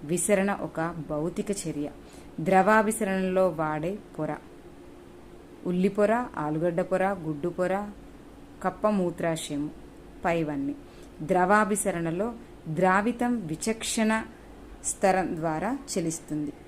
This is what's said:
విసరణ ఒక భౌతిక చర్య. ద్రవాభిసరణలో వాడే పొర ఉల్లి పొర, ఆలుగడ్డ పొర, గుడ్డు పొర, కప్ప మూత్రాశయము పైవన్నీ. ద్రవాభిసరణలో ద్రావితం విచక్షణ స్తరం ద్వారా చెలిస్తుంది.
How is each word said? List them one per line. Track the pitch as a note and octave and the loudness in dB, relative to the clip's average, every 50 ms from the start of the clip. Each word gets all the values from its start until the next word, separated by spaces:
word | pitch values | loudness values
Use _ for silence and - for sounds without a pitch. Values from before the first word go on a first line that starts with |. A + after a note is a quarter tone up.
| - | -4
విసరణ | C#3+ E3 F3 - - G#3 F#3+ F#3+ G3+ | -2 -2 0 2 4 4 4 4 2
ఒక | G3+ - - D#3 - - D#3+ E3 F3 E3+ D3 - | 0 -2 -4 -6 -4 -4 -4 -4 -4 -8 -8 -6
భౌతిక | D3+ D3 D3+ F3 E3+ - G3+ - | -4 -2 -2 -4 -4 -4 -4 -4
చర్య. | G3+ - - D#3+ D3 C#3+ D3 C#3+ - - - - - - - - - - | -4 -4 -4 -6 -4 -4 -6 -6 -8 -12 -20 -20 -20 -18 -18 -16 -10 -4
ద్రవాభిసరణలో | D#3+ E3+ F#3+ F#3+ F#3 F#3+ A3 A3 G#3+ G#3 A3 A3 A3+ G3 F#3+ F#3+ F#3 F#3 F#3 F#3 F#3 F#3 | 0 4 6 6 8 8 6 6 6 4 2 0 0 0 0 0 0 2 4 4 4 4
వాడే | E3 D#3 D#3+ D#3 D3+ D#3 D3+ F3 G3+ G#3+ - - - - | 2 0 -2 -2 -2 -2 -4 -4 -6 -6 -10 -14 -8 -6
పొర | D#3 D3+ D3+ - - - - - - - - - - - - - - - - - - - - - - - - - - | -4 -4 -4 -8 -10 -16 -20 -20 -20 -20 -20 -20 -20 -20 -20 -20 -20 -20 -20 -20 -20 -20 -20 -20 -20 -20 -20 -8 -4
ఉల్లి | F3+ F3+ F3+ F#3 G3+ | -2 0 2 2 2
పొర, | G3 - G#3 G3+ A3 A#3+ B3 B3 - - | 4 4 4 4 4 2 0 -4 -6 -4
ఆలుగడ్డ | D3+ D3 D3+ D#3 D#3+ F3 E3+ E3+ | -4 -2 -2 0 0 0 0 0
పొర, | F#3 F3+ F#3 F#3 F#3 | 0 0 0 0 2
గుడ్డు | F#3+ G3+ F#3 D#3+ D#3 D#3 C#3+ C#3+ F3 | 0 0 -2 -4 -6 -6 -4 -4 -4
పొర, | E3 F3 F3+ F3+ F#3 G3 G#3 G#3 G#3 - - - - - - - - - - - - - - | -2 0 0 0 0 -2 -4 -6 -10 -14 -18 -20 -20 -20 -20 -20 -20 -20 -20 -20 -18 -4 -4
కప్ప | F#3 F3+ - - G#3+ | -4 -4 0 0 2
మూత్రాశయము | G#3+ G3 F#3 F3 E3+ - F3 E3 E3 D#3+ - - D3+ C#3+ D3 D3+ - - - - - - - - - - - | 4 4 2 0 0 0 -2 -2 0 -2 -4 -6 -4 -4 -4 -4 -6 -10 -18 -20 -20 -20 -20 -20 -18 -4 -2
పైవన్నీ. | F#3+ E3+ E3+ D#3+ D3+ D3 C#3 C#3 C#3 D3 - - - - - - - - - | 0 0 2 0 0 -2 -4 -4 -4 -6 -8 -12 -20 -20 -20 -20 -20 -14 -12
ద్రవాభిసరణలో | D#3 C#3+ F#3 F3+ F3+ F3+ G3+ G#3+ G#3+ G3 G#3+ G3+ - G3+ F3 E3+ E3+ E3 D#3+ F3 G3+ A#3 A#3 A3+ - - - - - E3 | -2 2 4 4 6 6 6 6 6 4 2 0 0 0 0 0 -2 -2 -2 -2 -2 -4 -4 -8 -14 -18 -18 -16 -8 -6
ద్రావితం | D#3 D3+ F3+ F#3 F#3 G3 G3+ A#3 A#3 A#3 - A#3+ A#3+ A#3 G3 D#3 | 0 4 4 6 6 6 4 2 0 0 0 0 0 -2 -2 -6
విచక్షణ | D#3+ D#3+ - A3 A3 A3+ - - - - A3 G#3+ A3 A3 A3 - - - - - - - - - - - - | -6 -4 -2 -4 -4 -2 -4 -4 0 2 2 2 2 0 -2 -6 -14 -20 -20 -20 -20 -20 -18 -18 -18 -12 -8
స్తరం | - - - - G3 F#3 F#3 F#3 - F3 | -8 -6 2 4 4 4 4 2 0 -2
ద్వారా | E3 D#3 E3 D#3 D#3 E3 G#3 B3+ C#4 - - - G3 | -2 -2 -2 -2 -2 -2 -2 -4 -4 -6 -4 -4 -2
చెలిస్తుంది. | E3+ D#3+ D#3+ - - - D3+ D3+ D3+ D3 - - - | -2 -2 -4 -4 -8 -6 -4 -4 -4 -6 -8 -12 -18